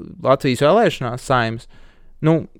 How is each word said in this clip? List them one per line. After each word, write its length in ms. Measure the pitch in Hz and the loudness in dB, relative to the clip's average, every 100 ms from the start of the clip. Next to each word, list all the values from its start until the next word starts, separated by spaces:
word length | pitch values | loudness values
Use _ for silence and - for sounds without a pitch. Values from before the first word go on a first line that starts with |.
| - - | -16 -6
Latvijas 380 | 120 139 143 123 | 0 2 2 0
vēlēšanās, 600 | 143 202 208 - 127 120 | 2 4 2 -2 -8 -10
Saeimas, 460 | - 127 113 113 - - - _ - - | -2 0 0 -6 -14 -20 -20 _ -20 -4
nu, 260 | 156 160 - - | 0 0 -2 -14